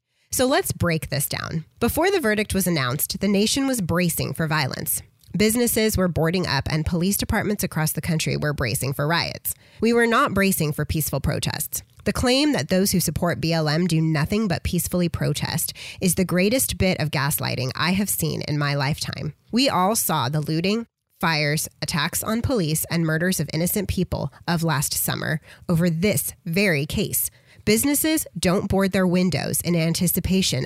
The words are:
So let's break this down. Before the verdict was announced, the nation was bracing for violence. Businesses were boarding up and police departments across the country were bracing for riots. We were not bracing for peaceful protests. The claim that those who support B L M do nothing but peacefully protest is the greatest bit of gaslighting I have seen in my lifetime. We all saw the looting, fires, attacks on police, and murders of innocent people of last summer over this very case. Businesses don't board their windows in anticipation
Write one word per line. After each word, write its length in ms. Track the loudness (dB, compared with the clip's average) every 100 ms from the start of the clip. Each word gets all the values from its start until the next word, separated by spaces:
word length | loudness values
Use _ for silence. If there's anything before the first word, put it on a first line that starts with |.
| _ _ -6
So 160 | 0 2
let's 260 | 2 0
break 380 | -2 0 0 -2
this 180 | -4 -4
down. 380 | -6 -6 -6 -8 -2
Before 300 | -2 2 2
the 80 | 2
verdict 360 | 2 0 0
was 120 | 0 0
announced, 540 | 0 0 -2 -4 -2
the 80 | 2
nation 380 | 2 2 2 0
was 160 | 0
bracing 500 | 0 0 0 0 -4
for 140 | -2 -2
violence. 560 | 0 -2 -4 -6 -6 -8 _ -6 0
Businesses 640 | 2 2 2 2 2 2
were 100 | 0
boarding 380 | 2 2 2 0
up 200 | -2 0
and 160 | -2 0
police 320 | 0 0 0
departments 440 | 0 0 0 -2
across 300 | -2 -2 -2
the 80 | -2
country 380 | -2 -2 0 -2
were 160 | -2
bracing 400 | -2 -2 -2 -2
for 120 | -2 0
riots. 460 | 0 -2 -6 -8 -10 -12 -2
We 100 | 2
were 140 | 4 4
not 260 | 4 2
bracing 400 | 2 2 2 0
for 140 | -2 -2
peaceful 340 | -2 -2 -2
protests. 640 | 0 -2 -2 -4 -6 -8 -12 -8
The 80 | -4
claim 380 | 0 2 4 4
that 180 | 2 2
those 220 | 2 2
who 80 | 2
support 380 | 0 0 -2 0
B 140 | 0
L 160 | 0 2
M 180 | 2 2
do 140 | 2
nothing 480 | 2 2 0 0 0
but 140 | -2
peacefully 480 | -2 -2 0 0 0
protest 640 | 0 -2 -2 -2 -2 -4 -8 -14 -2
is 140 | 0
the 100 | 2
greatest 540 | 2 2 2 2 0 0
bit 200 | 0 0
of 120 | -2
gaslighting 600 | 0 0 -2 -2 -2 -4
I 180 | -2 0
have 160 | 0 0
seen 320 | -2 -2 -2 -2
in 80 | -2
my 180 | 0
lifetime. 600 | 0 0 -2 -6 -6 -8 -10 _
We 160 | 2 2
all 260 | 2 2
saw 360 | 2 0 0 0
the 100 | 0
looting, 460 | 0 0 0 -2 -4 _ _ -4
fires, 480 | 0 2 2 0 -4 -8
attacks 400 | -4 -2 -2 -2
on 180 | -2 -2
police, 460 | 0 0 0 -2 -2
and 140 | -2
murders 360 | 0 2 0 0
of 100 | -4
innocent 360 | -2 -2 -2 -2
people 440 | -2 -2 -2 -6 -6 -4
of 160 | -2
last 320 | 0 0 -2
summer 480 | -4 -4 -4 -4 -4 -8 -10 -2
over 220 | 2 2
this 420 | 2 0 0 -2 -8 -4
very 400 | 0 2 2 0
case. 440 | -2 -2 -2 -6 -8 _ -6 0
Businesses 600 | 2 2 2 2 0 -2 -2
don't 300 | 0 2 2
board 240 | 0 2
their 140 | 2 2
windows 540 | 4 2 0 -2 -2
in 160 | 0 0
anticipation 880 | 2 2 0 0 2 2 2 0